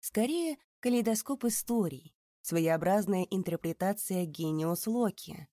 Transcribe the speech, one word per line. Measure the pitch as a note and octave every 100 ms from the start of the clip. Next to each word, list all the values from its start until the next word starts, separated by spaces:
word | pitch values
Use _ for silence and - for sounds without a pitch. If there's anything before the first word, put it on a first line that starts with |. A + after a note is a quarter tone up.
Скорее, | - - A#3+ E4+ E4 D4 _ _
калейдоскоп | B3 B3 A3+ A3 - C#4 A#3+
историй, | A3+ - A#3 F3 C3 - _ _ _
своеобразная | - E3 E3 E3 F3+ G3+ G3 F#3+
интерпретация | F3+ F#3+ F3+ E3 E3+ E3 F#3 G#3 - F#3
гениус | D3 D3 D#3+ D#3 D#3+ E3+ -
локи | A#3 A3+ - - D#3 C#3